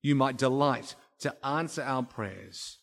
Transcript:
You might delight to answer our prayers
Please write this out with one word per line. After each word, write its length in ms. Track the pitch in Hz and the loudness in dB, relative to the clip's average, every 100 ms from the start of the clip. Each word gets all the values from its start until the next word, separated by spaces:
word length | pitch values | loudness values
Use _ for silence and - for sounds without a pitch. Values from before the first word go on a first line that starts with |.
You 120 | 143 | 4
might 220 | 143 135 127 | 4 4 2
delight 600 | 135 131 143 120 104 - _ _ | 2 4 4 2 -4 -18 _ _
to 140 | 139 - 135 | -6 -4 -4
answer 360 | 147 165 - | -2 -2 -6
our 200 | 135 131 | -4 -2
prayers 760 | 123 - 104 95 95 - - - | -4 -6 -8 -8 -16 -14 -14 -16